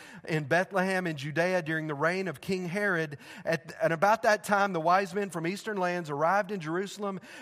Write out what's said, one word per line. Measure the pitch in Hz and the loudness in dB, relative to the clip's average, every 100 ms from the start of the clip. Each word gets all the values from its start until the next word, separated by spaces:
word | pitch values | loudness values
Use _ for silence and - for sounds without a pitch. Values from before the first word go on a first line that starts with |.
| - 190 - | -18 -14 -4
in | 160 139 | -2 2
Bethlehem | 170 190 196 190 185 180 | 2 2 0 0 0 -2
in | 151 | -4
Judea | 143 151 180 185 | -4 0 2 0
during | 156 160 156 | 0 -4 -4
the | |
reign | 139 160 185 185 | 0 0 0 -4
of | 143 | -6
King | - 190 180 | -4 -4 -4
Herod. | 196 208 170 160 143 - - | -2 0 0 -2 -8 -16 -8
At, | 170 165 160 - | -4 -4 -4 -2
and | 160 | 0
about | 160 202 220 | 4 4 6
that | 226 208 - | 4 2 4
time, | 202 202 | 2 4
the | 170 | 2
wise | 160 185 196 | 4 4 2
men | 190 196 | -2 -4
from | 170 165 | -2 -4
eastern | 196 220 208 | -4 -4 -2
lands | 180 175 156 | 0 0 -2
arrived | 143 160 196 208 | 0 4 4 0
in | 208 | -4
Jerusalem, | 156 175 196 - 202 190 - - | -4 -4 -4 -6 -6 -6 -10 -14